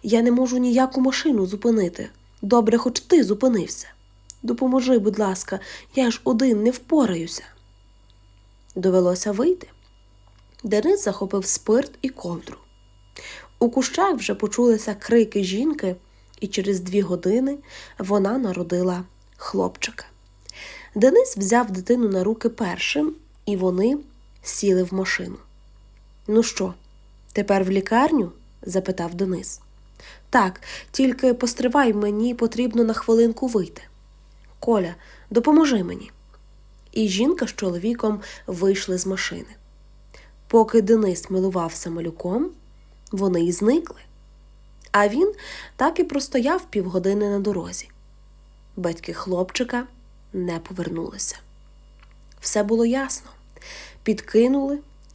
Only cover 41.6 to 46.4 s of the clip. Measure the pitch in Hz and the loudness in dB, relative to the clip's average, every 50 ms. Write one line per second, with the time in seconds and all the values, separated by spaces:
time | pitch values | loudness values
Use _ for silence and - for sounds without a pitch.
41.6 | 165 165 165 - - 180 165 170 170 165 160 - - 180 190 240 311 370 - - | -4 -4 -6 -8 -8 -8 -8 -6 -8 -8 -8 -8 -6 -4 -2 -2 -4 -4 -8 -14
42.6 | - - - - - - - - - - - 190 202 190 180 170 170 175 170 - | -20 -20 -20 -20 -20 -20 -20 -20 -14 -10 -6 -2 0 0 2 2 0 0 0 0
43.6 | 202 220 269 330 330 - - - - - - - - - - - - - - - | 2 2 2 2 0 -4 -16 -20 -20 -20 -20 -20 -20 -20 -20 -20 -20 -20 -20 -20
44.6 | - - - - - - - 208 208 208 214 277 370 415 427 - - - - - | -20 -20 -20 -20 -10 -2 2 2 2 2 2 2 0 0 0 -6 -14 -16 -16 -16
45.6 | - - - - 254 311 320 - 349 - 269 277 269 - - 262 | -18 -18 -4 0 0 0 2 0 -2 -2 -2 -6 -4 -2 -2 0